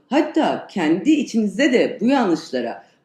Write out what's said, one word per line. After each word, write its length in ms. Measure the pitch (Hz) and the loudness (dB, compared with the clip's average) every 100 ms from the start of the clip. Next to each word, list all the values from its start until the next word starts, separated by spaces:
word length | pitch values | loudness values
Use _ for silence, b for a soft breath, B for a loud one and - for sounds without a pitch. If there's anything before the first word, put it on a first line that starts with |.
| - | -2
hatta 580 | 277 311 320 262 - - | 0 0 0 0 -2 -6
kendi 400 | 202 156 175 220 | -4 0 0 2
içinizde 640 | 294 - 226 208 185 285 | 0 0 -2 -2 0 2
de 240 | 247 135 - | 4 2 0
bu 60 | 233 | 0
yanlışlara 760 | 277 208 160 - 127 117 - b b | 2 2 -2 -4 -6 -6 -10 b b